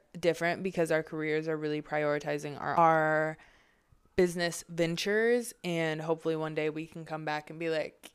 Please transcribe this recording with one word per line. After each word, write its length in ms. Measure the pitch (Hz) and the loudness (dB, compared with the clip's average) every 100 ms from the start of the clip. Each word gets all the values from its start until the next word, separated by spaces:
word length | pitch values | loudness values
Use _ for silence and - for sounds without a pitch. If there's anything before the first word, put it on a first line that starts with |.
| _ 175 | _ 0
different 420 | 170 160 170 170 | 0 2 0 0
because 280 | 190 180 160 | -2 0 2
our 100 | 160 | 2
careers 460 | 156 156 156 151 160 | -2 -6 -2 -2 -2
are 80 | 156 | -4
really 240 | 151 151 | -2 -4
prioritizing 800 | 147 151 147 147 151 147 147 143 | -4 -2 0 0 -2 -4 -6 -8
our, 140 | 143 | 0
our 640 | 147 165 160 156 156 156 156 - _ _ _ _ _ _ - | 6 6 6 4 2 0 -4 -16 _ _ _ _ _ _ 2
business 460 | 180 175 170 165 - | 2 2 -2 -4 -8
ventures, 840 | 170 165 170 202 214 226 240 233 - | -2 0 0 0 2 4 2 0 -8
and 340 | 180 170 160 156 | -4 0 0 -2
hopefully 340 | 156 165 160 160 | -2 -2 0 -2
one 180 | 156 | -2
day 140 | 156 156 | -2 -2
we 160 | 156 160 | -4 -8
can 200 | 170 156 | -12 -10
come 180 | 156 | -8
back 240 | 156 151 - | -4 -6 -6
and 100 | 160 | -6
be 120 | 165 | -2
like, 400 | 156 - - - | -2 -2 -10 -20